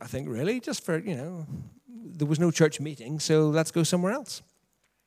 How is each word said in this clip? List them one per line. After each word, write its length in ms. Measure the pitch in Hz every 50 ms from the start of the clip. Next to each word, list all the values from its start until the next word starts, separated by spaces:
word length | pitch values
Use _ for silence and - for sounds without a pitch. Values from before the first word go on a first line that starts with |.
I 60 | -
think, 200 | - 139 131 143
really. 320 | 151 - 113 143 196 247 247
Just 240 | - 311 240 - -
for, 140 | - 165
you 180 | 156 214 202 151
know, 300 | 120 139 175 185 170 156 131 - - - - - _ _
there 400 | - 247 226 226 - 180 156 147
was 120 | 147 156 147
no 100 | 175 170
church 300 | 156 - 160 156 - -
meeting, 400 | 135 156 143 117 110 123 151 156
so 280 | - - 156 156 156 151
let's 200 | 147 160 156 -
go 140 | - 170 160
somewhere 280 | - 185 180 175 190
else. 300 | 226 302 233 - - - - _ _ _ _ _ _ _ _ _ _ _ _